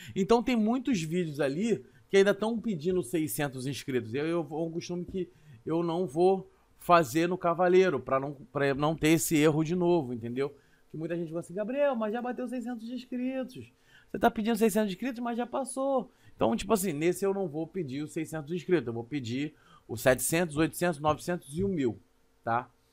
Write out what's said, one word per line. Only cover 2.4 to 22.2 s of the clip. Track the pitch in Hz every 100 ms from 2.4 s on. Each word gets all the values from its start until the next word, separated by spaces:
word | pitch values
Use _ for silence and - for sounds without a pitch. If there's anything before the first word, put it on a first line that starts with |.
| 220 233
pedindo | 226 170 170 185
seiscentos | - 165 151 - 147 127 131
inscritos. | 127 - 123 107
Eu, | 131 156
eu, | 170
eu | 147 156 165
costumo | 170 - 175
que | 175 185 175 - - 127
eu | - 165
não | 170 165 180
vou | 147 185 190 - _ _ _
fazer | - 170 131 151 175
no | 175
Cavaleiro, | 175 165 180 185 185 -
pra | - 135
não, | 143 139 -
pra | 143 139
não | 135 151
ter | 160 156
esse | 160 - 151
erro | 156 151
de | 156
novo, | 180 175 175 123
entendeu? | 120 117 123 143 - _ _ _
Que | 151
muita | 160 170
gente | 165
fala | 165
assim, | 165
"Gabriel, | 180 214 277 285 240
mas | 214
já | 240
bateu | 247 247 254
seiscentos | 254 233 233 226
inscritos. | 254 - 247 254 262 254 135 113 _ _ - _
Você | 202
tá | 233
pedindo | - 214
seiscentos | 214 226 196 214
inscritos, | 175 247 233
mas | 240 226
já | 240
passou." | 285 254 269 269 262 190 _ - -
Então, | -
tipo | 233 196
assim, | 214 190
nesse | 143 170 175
eu | 196
não | 196 185
vou | 151 160
pedir | 185 143 135
os | 151
seiscentos | 170 151 160 143
inscritos, | 175 147 170 120
eu |
vou | 113
pedir | 117 147 113 127 151 - _ - -
os | 113
setecentos, | 135 123 - 165 175 143
oitocentos, | 160 - 175 143
novecentos | 151 151 - 175 135 156
e |
o | 196
mil, | 175 123 95 - _